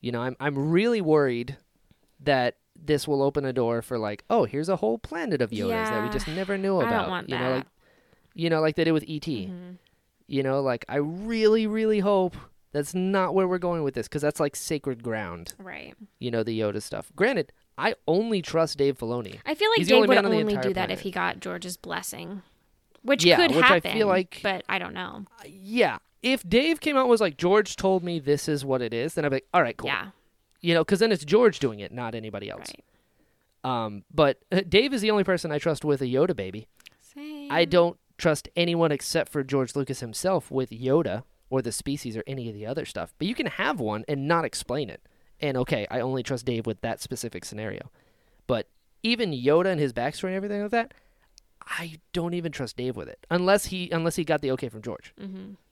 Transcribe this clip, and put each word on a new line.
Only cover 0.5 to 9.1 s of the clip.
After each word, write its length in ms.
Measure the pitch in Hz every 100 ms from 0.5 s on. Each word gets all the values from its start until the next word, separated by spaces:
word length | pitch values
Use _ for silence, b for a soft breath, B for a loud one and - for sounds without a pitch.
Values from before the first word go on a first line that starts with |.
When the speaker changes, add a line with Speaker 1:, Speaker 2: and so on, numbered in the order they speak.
| 139 147
Speaker 1:
really 300 | 170 226 233
worried 560 | 165 156 139 120 120 139 _ _ _ _ _ _
that 360 | 139 135 123 - _ -
this 320 | 156 147 -
will 140 | 143
open 220 | 139 143 135
a 60 |
door 280 | 123 117 117
for, 180 | - 123
like, 260 | 107 104 -
"Oh, 160 | 240
here's 240 | 120 139 160
a 80 | 185
whole 220 | 214 226
planet 420 | - 320 311 151
of 100 | -
Yodas 180 | 226 208 220 220
that 120 | 214
we 60 | 214
Speaker 2:
Yeah. 60 |
Speaker 1:
just 160 | 208 -
never 300 | 160 190 196
knew 180 | 196 190
Speaker 2:
I 60 |
don't 60 | 147
Speaker 1:
about," 160 | 233 175
Speaker 2:
want 200 | 180 -
Speaker 1:
you 80 | 170
know, 100 | 127
Speaker 2:
that. 60 | 131
Speaker 1:
like, 100 | 135 _ b b b b b
you 160 | - 165
know, 100 | 160
like 160 | 156 151
they 80 |
did 80 | 160
with 120 | 160
E 120 | -